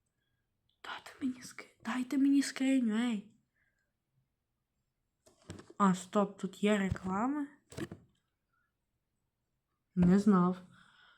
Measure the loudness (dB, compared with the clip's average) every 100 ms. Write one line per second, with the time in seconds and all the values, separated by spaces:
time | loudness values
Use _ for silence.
0 | _ _ _ _ _ _ _ _ -14 -14
1 | -16 -8 -8 -8 -14 -20 -20 _ -8 -6
2 | -2 2 4 4 2 -2 0 2 2 0
3 | -2 -4 -8 _ _ _ _ _ _ _
4 | _ _ _ _ _ _ _ _ _ _
5 | _ _ _ _ -20 -20 -12 0 2 0
6 | -2 -2 -2 -4 -12 -4 0 0 -2 -4
7 | -6 -4 -4 -4 -8 _ -20 -14 -14 -14
8 | _ _ _ _ _ _ _ _ _ _
9 | _ _ _ _ _ _ _ _ _ 2
10 | 4 4 4 4 4 -2 -10 -20 _ _
11 | _